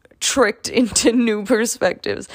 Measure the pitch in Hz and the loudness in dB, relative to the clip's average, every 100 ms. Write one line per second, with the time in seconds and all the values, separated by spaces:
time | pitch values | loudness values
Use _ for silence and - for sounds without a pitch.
0 | _ - - 277 208 - - - 226 - | _ -8 -4 2 0 0 -4 0 0 2
1 | 247 240 233 214 202 226 233 - 185 - | 2 2 0 -2 0 0 0 -2 -2 -2
2 | - - - | -6 -8 -10